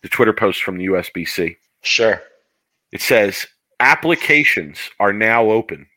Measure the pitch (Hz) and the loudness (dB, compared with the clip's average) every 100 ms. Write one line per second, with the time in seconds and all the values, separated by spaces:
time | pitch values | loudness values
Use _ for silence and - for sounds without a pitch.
0 | - - 113 104 104 92 - 92 92 92 | -10 0 0 2 -2 -2 -8 -6 -2 -2
1 | 87 - 82 - 82 87 _ _ - - | -2 -10 -8 -4 -6 -6 _ _ -4 0
2 | 113 101 - _ _ _ _ _ _ 104 | 0 0 -6 _ _ _ _ _ _ -10
3 | - 120 101 98 - _ _ _ 127 147 | 0 2 2 -2 -12 _ _ _ 2 2
4 | 139 170 - 147 143 - 76 73 - _ | 0 -2 2 2 4 0 -6 -12 -16 _
5 | 101 101 110 117 110 110 113 - - | 0 2 2 4 4 2 0 -12 -16